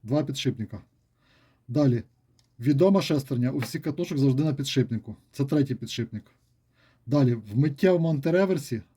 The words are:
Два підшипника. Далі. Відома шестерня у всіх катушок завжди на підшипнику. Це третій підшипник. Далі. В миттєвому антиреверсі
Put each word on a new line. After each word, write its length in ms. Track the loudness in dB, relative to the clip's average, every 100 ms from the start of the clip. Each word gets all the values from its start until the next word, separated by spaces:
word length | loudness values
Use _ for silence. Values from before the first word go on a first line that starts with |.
Два 200 | -2 -2
підшипника. 580 | -2 -4 -4 -4 -8 -12 -18 _ _ _ _ _ _ _ -4
Далі. 360 | 2 2 2 -4 _ _ _ _ _
Відома 420 | 0 4 6 4
шестерня 500 | 2 -2 -2 -2 -2
у 60 | -2
всіх 240 | -6 -6
катушок 360 | -6 -6 -4 2
завжди 260 | 2 2
на 100 | 0
підшипнику. 640 | -2 -2 0 0 -2 -8 -18 _
Це 140 | -6 -2
третій 300 | 0 0 -4
підшипник. 480 | -8 -8 -8 -8 -14 _ _ _ _ _ _ _ -2
Далі. 280 | 2 2
В 240 | 2 -2 0
миттєвому 520 | 0 2 2 4 2
антиреверсі 720 | 0 0 2 2 0 -4 -8 -10